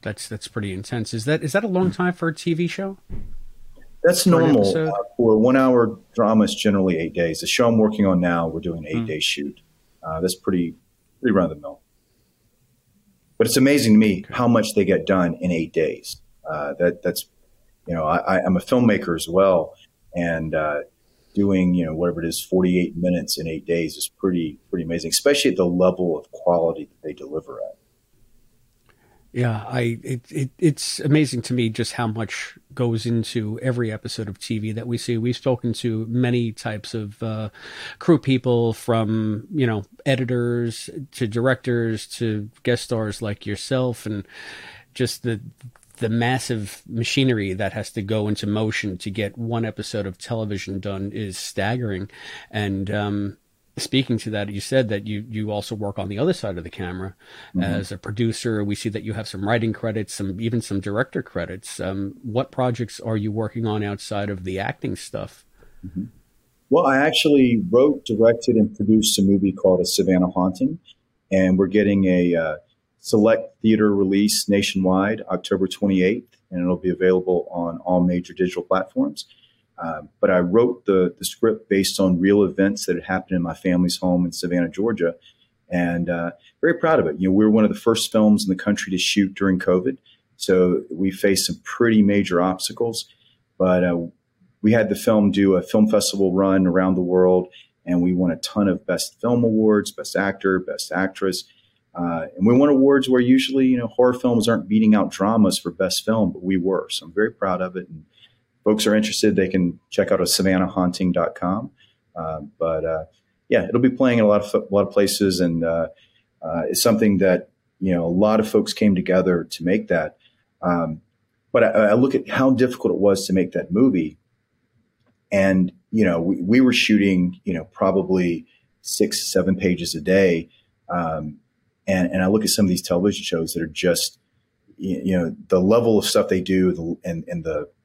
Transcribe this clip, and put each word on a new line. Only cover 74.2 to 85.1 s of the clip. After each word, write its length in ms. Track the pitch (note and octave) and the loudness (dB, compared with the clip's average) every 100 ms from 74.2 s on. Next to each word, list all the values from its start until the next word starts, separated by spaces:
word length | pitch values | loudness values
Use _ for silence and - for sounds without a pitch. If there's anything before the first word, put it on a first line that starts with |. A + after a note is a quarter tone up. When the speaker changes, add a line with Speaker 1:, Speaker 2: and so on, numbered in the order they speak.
| G#2 - - | 2 0 0
Speaker 2:
nationwide 720 | G2+ G2 F#2+ F#2 F#2 G2 A2 - | 0 0 -2 0 2 0 -4 -4
October 380 | F2+ - G2 F#2+ | -6 -2 -2 -2
twenty-eighth, 680 | - G2+ F#2+ F#2 A#2 - _ _ | -2 0 2 2 0 -6 _ _
and 100 | F2+ | -6
it'll 160 | F2 F2+ | -2 -2
be 140 | F#2 | -2
available 560 | F2+ F#2 F#2 F#2 F2+ - | 0 2 2 2 -2 -2
on 260 | F2 E2+ E2 | -6 -6 -6
all 180 | F2 F2+ | -2 2
major 300 | F2 F2 F2 | 2 0 -6
digital 320 | F2+ F#2 F2+ | -4 -4 -2
platforms. 640 | F2 F#2+ - - C#4+ - - _ _ _ _ - | -2 -2 -2 -4 -4 -6 -18 _ _ _ _ -12
Uh, 240 | E2+ D#2+ - _ | -10 -10 -12 _
but 80 | G2 | 2
I 120 | F#2 | 2
wrote 460 | F2+ G2+ B2 - - | 2 2 2 0 0
the, 280 | F#2+ F#2 - | 2 2 -2
the 80 | |
script 440 | F#2+ - A2+ G#2+ - | -12 -2 0 0 0
based 320 | G2 F#2+ - | 0 0 0
on 180 | F#2+ F2+ | 0 2
real 240 | F#2+ G2+ | 4 4
events 440 | G2 F#2 G2 G#2 - | 4 2 0 0 -4
that 100 | F2 | -4
had 80 | |
happened 320 | - F#2 - F2+ | -2 -6 -2 -4
in 60 | |
my 120 | E2+ | -2
family's 440 | E2 F#2 F2+ F2+ - | -4 -2 2 0 0
home 260 | F#2 F2+ | 0 0
in 80 | F2+ | 0
Savannah, 360 | - F2+ F2 E2+ | -4 -4 -2 -2
Georgia, 460 | D#2 G#2+ A2 E2+ | -2 -4 0 -2